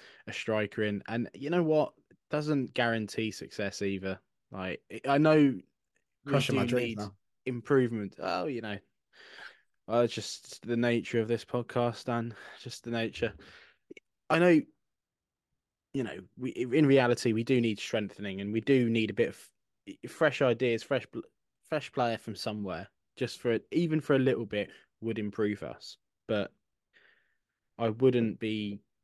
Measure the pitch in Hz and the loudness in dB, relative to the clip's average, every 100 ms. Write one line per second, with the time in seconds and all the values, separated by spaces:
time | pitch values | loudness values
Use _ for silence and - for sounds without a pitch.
0 | - - - - - 110 104 - 107 101 | -20 -20 -14 -10 -2 0 -2 -2 -2 -2
1 | - 117 117 - 139 175 160 156 143 - | -4 -4 -4 -8 -2 0 4 4 2 -4
2 | _ _ _ 151 151 147 123 - 120 113 | _ _ _ -4 -2 -2 -2 0 0 0
3 | 104 - 110 - - - 101 - 101 98 | -2 -4 -6 -6 -12 -6 -6 -4 -4 -4
4 | 95 95 _ _ _ 95 92 85 - 107 | -4 -8 _ _ _ -10 -8 -8 -12 -8
5 | 131 139 156 156 143 101 - _ _ _ | 0 4 6 6 6 2 -8 _ _ _
6 | _ _ 143 143 139 117 123 123 120 104 | _ _ -2 0 2 0 2 0 -2 -4
7 | 104 - _ _ - 123 - 139 123 113 | -8 -10 _ _ -8 -8 2 2 4 0
8 | 101 - 87 90 160 120 110 98 - _ | -6 -6 -4 -2 -4 -6 -6 -10 -10 _
9 | _ _ - - - - _ _ - 113 | _ _ -20 -20 -20 -20 _ _ -2 2
10 | 120 - - - - - 107 120 120 117 | 2 0 -8 -12 -14 -16 -4 0 2 0
11 | 95 120 110 117 - 123 117 123 120 113 | 0 -2 0 -2 -2 -6 -4 -2 -2 -2
12 | - 120 117 110 - - 123 - 117 117 | -4 -4 -4 -10 -18 -18 -16 -14 -6 -4
13 | 113 - 113 - - - - _ _ - | -4 -4 -6 -6 -18 -20 -20 _ _ -20
14 | _ _ _ 165 180 160 - _ _ _ | _ _ _ 4 6 6 4 _ _ _
15 | _ _ _ _ _ _ _ _ _ 139 | _ _ _ _ _ _ _ _ _ -6
16 | 113 76 92 - 127 - 123 131 147 135 | -6 -8 -16 -10 -8 -4 0 4 6 6
17 | 123 120 123 110 117 127 117 104 - 113 | 6 2 2 0 2 2 2 0 -4 -4
18 | 104 - 101 95 101 110 110 135 120 113 | -4 -8 -10 -8 -4 -2 4 4 4 2
19 | 107 101 117 - - _ _ _ - 95 | 0 0 -2 -2 -18 _ _ _ -20 -16
20 | 120 - 156 - 135 113 127 113 - 135 | -16 0 0 4 2 2 0 -2 -2 -4
21 | - 120 - _ _ _ _ 156 - - | -4 -12 -14 _ _ _ _ -8 -6 -2
22 | 120 110 - 101 - 107 98 82 98 _ | -2 -2 -8 -8 -8 -6 -6 -8 -10 _
23 | _ - 123 - 123 113 - - 170 156 | _ -6 -6 -4 -2 -2 0 0 2 0
24 | - 135 131 123 107 104 98 - _ _ | 2 4 4 2 -2 -4 -6 -10 _ _
25 | 113 113 104 104 104 104 67 60 - - | -6 -4 -4 -2 -2 -2 -8 -12 -16 -20
26 | _ _ - 104 - - _ _ _ _ | _ _ -4 -2 -2 -10 _ _ _ _
27 | _ _ _ _ _ _ _ - 113 110 | _ _ _ _ _ _ _ -2 -2 4
28 | 131 123 113 - 110 110 104 101 - _ | 4 6 2 -2 -4 -4 -4 -8 -14 _